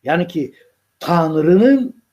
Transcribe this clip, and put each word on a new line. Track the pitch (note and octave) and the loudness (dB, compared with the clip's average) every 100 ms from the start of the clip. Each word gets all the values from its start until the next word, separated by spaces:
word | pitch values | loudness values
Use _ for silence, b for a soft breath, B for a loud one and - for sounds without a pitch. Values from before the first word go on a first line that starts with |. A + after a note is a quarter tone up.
Yani | B2+ E3+ F3 | -4 -4 -4
ki | E3 C3 b b b _ _ | -8 -10 b b b _ _
Tanrı'nın | - E3+ D#3+ D#3 D#3 F#3 B3 C#4 B3 - _ | -2 0 0 0 2 4 4 2 -2 -12 _